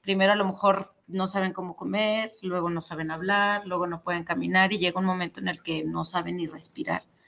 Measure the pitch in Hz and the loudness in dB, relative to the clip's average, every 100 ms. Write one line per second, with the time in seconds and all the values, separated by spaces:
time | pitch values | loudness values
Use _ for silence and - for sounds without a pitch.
0 | 196 190 196 208 190 190 202 190 - _ | -2 4 6 6 2 2 4 4 -2 _
1 | - 185 185 196 185 185 175 - 190 202 | -6 -2 0 0 -2 -4 -8 -8 -4 0
2 | 214 220 220 - 185 180 170 170 - 160 | 2 0 -4 -6 -4 -2 0 -2 -4 -6
3 | 160 160 185 202 202 202 196 180 175 170 | -6 -2 2 4 4 0 -2 -2 -2 -4
4 | - 170 170 170 170 185 190 208 180 180 | -4 -4 -2 -2 2 4 4 2 0 0
5 | 190 180 175 - 185 165 - 156 160 165 | 0 0 -4 -6 -6 -4 -4 -4 -2 -2
6 | 160 180 170 180 160 160 - - - 170 | -2 -2 -2 -4 -4 -4 -6 -4 -4 -4
7 | - _ | -6 _